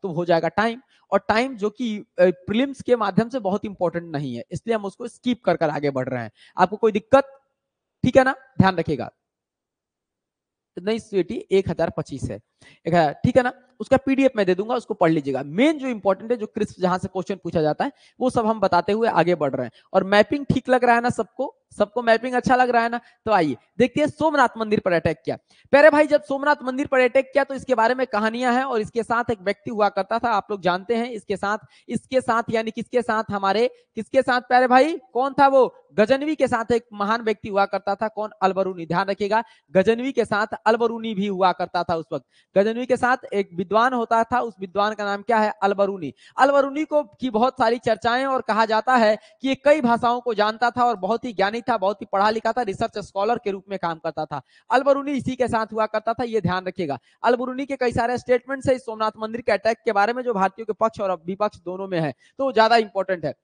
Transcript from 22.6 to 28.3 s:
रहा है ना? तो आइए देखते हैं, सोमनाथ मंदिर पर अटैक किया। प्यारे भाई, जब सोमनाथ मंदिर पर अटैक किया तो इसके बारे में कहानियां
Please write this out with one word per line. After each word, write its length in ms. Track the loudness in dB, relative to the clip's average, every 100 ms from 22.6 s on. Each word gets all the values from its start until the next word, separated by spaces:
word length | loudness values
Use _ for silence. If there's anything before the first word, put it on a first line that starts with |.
| 4
रहा 140 | 2
है 60 | 0
ना? 100 | -6 _ _ 0
तो 60 |
आइए 260 | 2 2 -4 _ 0
देखते 220 | 0 2
हैं, 80 | -2
सोमनाथ 420 | 0 0 2 0 0
मंदिर 220 | -2 -2
पर 120 | 0
अटैक 300 | 0 0 -4 -6
किया। 120 | -8 _ _ _
प्यारे 180 | 6 8
भाई, 180 | 6 4
जब 160 | 2
सोमनाथ 320 | 0 -2 0 0
मंदिर 240 | -2 -6 0
पर 120 | 2
अटैक 300 | 4 2 0
किया 100 | -2
तो 100 | -2
इसके 220 | -6 -2 2
बारे 200 | 2 0
में 120 | -2
कहानियां 480 | -2 -2